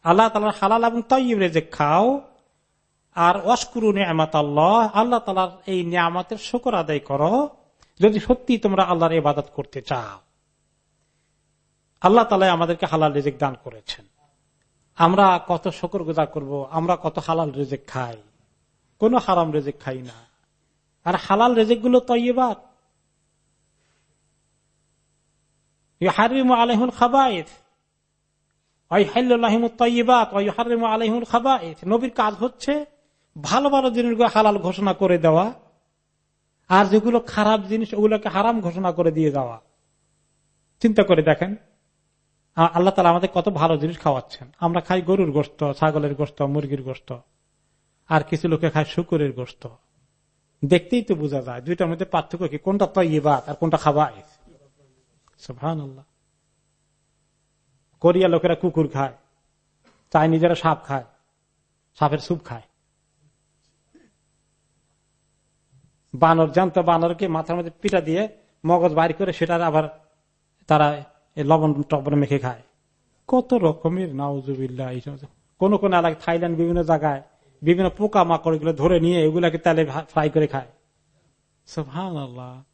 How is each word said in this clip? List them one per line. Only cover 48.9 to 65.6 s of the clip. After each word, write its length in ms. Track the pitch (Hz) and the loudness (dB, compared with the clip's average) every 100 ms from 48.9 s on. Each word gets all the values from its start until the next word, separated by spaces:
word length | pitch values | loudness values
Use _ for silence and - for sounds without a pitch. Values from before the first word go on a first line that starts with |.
| - 170 160 143 | -4 -2 -2 -2
গোশত। 360 | 120 123 - - 117 _ _ _ _ _ _ _ _ | -6 -14 -16 -20 -20 _ _ _ _ _ _ _ _
দেখতেই 380 | 139 175 - 247 | 0 0 2 -4
তো 120 | 220 | -2
বোঝা 280 | 170 147 135 | -4 -2 -6
যায় 180 | 127 123 | -8 -12
দুইটার 280 | 131 175 175 | -8 -4 -4
মধ্যে 160 | 165 | -4
পার্থক্য 440 | 190 170 - 170 170 | -4 -4 -6 -8 -8
কি, 100 | 147 | -6
কোনটা 280 | - 196 190 | -4 -2 0
তাইয়্যিবাত 600 | 196 175 151 147 135 - | 0 0 2 2 0 -2
আর 60 | |
কোনটা 220 | 147 165 156 | -4 -2 0
খাবায়েথ। 760 | 156 143 147 107 - _ _ _ _ _ _ _ _ _ _ _ | 2 2 0 -4 -20 _ _ _ _ _ _ _ _ _ _ _
সুবহানাল্লাহ। 640 | - 123 147 160 139 131 139 _ _ _ _ _ _ _ _ _ _ _ _ _ _ _ _ _ _ _ | -20 -8 -6 -6 -10 -18 _ _ _ _ _ _ _ _ _ _ _ _ _ _ _ _ _ _ _ _
কোরিয়া 280 | 165 180 185 | 2 4 2
লোকেরা 260 | 170 175 | 2 0
কুকুর 340 | 165 180 160 147 | -2 -2 -2 -2
খায়, 240 | 135 135 - _ _ _ _ _ _ _ _ _ | -4 -6 -8 _ _ _ _ _ _ _ _ _
চাইনিজেরা 420 | 160 160 160 170 | 2 2 4 2
সাপ 300 | 170 160 151 | 2 -2 -2
খায়, 200 | - 139 117 _ _ _ _ _ _ _ _ - | -6 -10 -10 _ _ _ _ _ _ _ _ -4
সাপের 200 | 147 147 | -2 -2
স্যুপ 260 | - 170 | -6 -8
খায়। 180 | - 117 _ _ _ _ _ _ _ _ _ _ _ _ _ _ _ _ _ _ _ _ _ _ _ _ _ _ _ _ _ _ | -8 -18 _ _ _ _ _ _ _ _ _ _ _ _ _ _ _ _ _ _ _ _ _ _ _ _ _ _ _ _ _ _